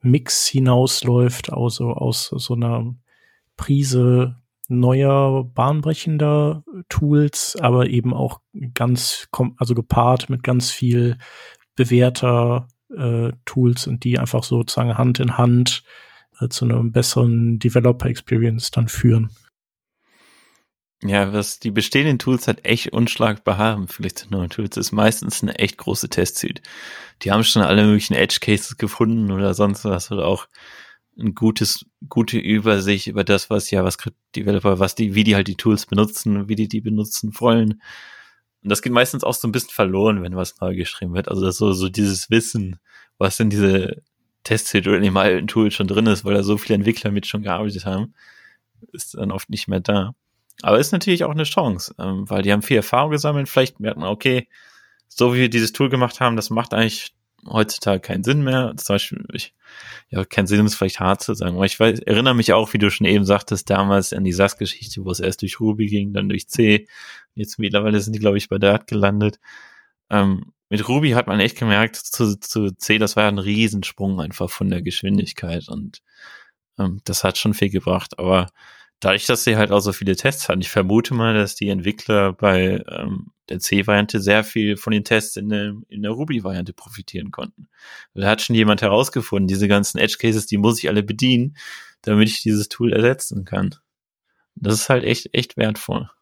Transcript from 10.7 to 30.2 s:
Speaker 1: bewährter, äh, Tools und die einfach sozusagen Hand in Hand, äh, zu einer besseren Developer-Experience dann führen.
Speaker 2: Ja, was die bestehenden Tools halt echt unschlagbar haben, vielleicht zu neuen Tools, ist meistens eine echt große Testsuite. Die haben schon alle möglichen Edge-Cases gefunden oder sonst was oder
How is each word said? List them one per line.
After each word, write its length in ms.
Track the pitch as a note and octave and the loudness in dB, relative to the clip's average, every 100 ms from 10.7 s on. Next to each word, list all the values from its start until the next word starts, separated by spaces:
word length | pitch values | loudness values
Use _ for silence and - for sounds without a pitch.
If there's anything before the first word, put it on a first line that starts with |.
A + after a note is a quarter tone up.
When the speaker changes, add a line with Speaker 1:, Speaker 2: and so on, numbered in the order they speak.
| - B2 A#2+ A#2+ B2 - - - - _ - | -2 0 2 2 -2 -10 -20 -20 -20 _ -2
Speaker 1:
bewährter, 920 | A#2+ B2 B2 B2 B2+ A#2+ A#2+ B2 B2 _ _ A#3 | 4 6 4 2 2 2 2 0 -4 _ _ -6
äh, 360 | B2 A#2 A#2 B2 - | -2 -2 -2 -6 -6
Tools 420 | - B2 B2 - | 2 2 2 -2
und 160 | B2 | -4
die 160 | B2 B2 | -2 -2
einfach 240 | B2 A#2+ | 0 -2
sozusagen 540 | - A#2+ A#2 - B2 A2+ | 0 -2 -2 -2 -2 2
Hand 220 | B2 B2 | 2 2
in 180 | B2+ - | 0 2
Hand, 460 | A#2+ A#2+ B2 - _ - - - _ _ | 4 4 2 -2 _ -20 -20 -20 _ _
äh, 80 | B2 | -6
zu 160 | - B2 | -2 0
einer 160 | A#2+ | 0
besseren 760 | A#2 A2+ A#2 - A#2+ A#2 A#2 A#2 | 2 0 0 2 4 4 2 2
Developer-Experience 1120 | A#2 B2 A#2+ B2 A#2+ A#2+ - A#2 A#2 A2+ - | 2 4 2 2 -2 -4 -2 0 2 0 -2
dann 160 | - A2+ | -2 -2
führen. 440 | - B2 A2+ A2 - _ _ _ _ _ _ _ _ _ _ _ _ _ _ _ _ | 2 4 4 2 -6 _ _ _ _ _ _ _ _ _ _ _ _ _ _ _ _
Speaker 2:
Ja, 300 | G2+ G2+ G2 | 0 2 2
was 280 | G#2 G2+ - | 0 -4 -6
die 120 | A#2 | -4
bestehenden 480 | G#2 G2+ C#3 D3+ B2+ | -2 0 2 2 0
Tools 280 | - B2+ - | 0 0 0
halt 180 | A2+ - | -4 -2
echt 260 | A#2 - | -2 -2
unschlagbar 680 | - A#2 - A2+ G#2 - F#2+ | 0 0 2 0 0 -2 0
haben, 300 | A2 G#2+ F#2 | 0 0 -6
vielleicht 320 | - F#2 - | -6 -8 -8
zu 100 | G#2 | -8
neuen 200 | G2 F2 | -4 -4
Tools, 260 | - G2+ - | -4 -6 -4
ist 160 | - | -4
meistens 500 | G#2+ G#2+ A2 - - | 2 2 2 -6 -4
eine 160 | G2+ - | -4 -2
echt 200 | G#2 - | -4 -4
große 320 | - - - | -6 -4 -4
Testsuite. 520 | - F2+ - - - - - - - - _ | -2 -2 -2 -8 -10 -16 -20 -18 -18 -20 _
Die 100 | - | 0
haben 120 | - | 2
schon 180 | A2+ - | 4 2
alle 240 | F2 G2 G#2+ | 4 6 6
möglichen 300 | G#2 - - | 4 2 0
Edge-Cases 640 | G2+ - - G#2 - - | 0 0 0 0 -2 -6
gefunden 540 | G#2 - A2+ A2+ G#2 | -8 0 0 2 0
oder 220 | F#2+ G2 | 0 0
sonst 320 | F#2 G2+ G2+ A2 | 2 0 0 -4
was 260 | F#2 - | -4 -4
oder 140 | G2+ | -4